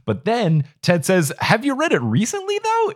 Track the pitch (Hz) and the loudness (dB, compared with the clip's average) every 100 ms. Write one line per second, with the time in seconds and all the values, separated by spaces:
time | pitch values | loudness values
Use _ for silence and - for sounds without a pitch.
0 | - 101 196 240 185 160 135 _ - 175 | -6 -4 -2 0 2 2 0 _ 0 0
1 | 139 185 143 - - 220 277 269 320 202 | 2 2 2 -2 0 0 0 -2 0 0
2 | 120 120 214 403 381 415 440 453 440 | 0 0 0 -4 -4 -4 -2 0 -2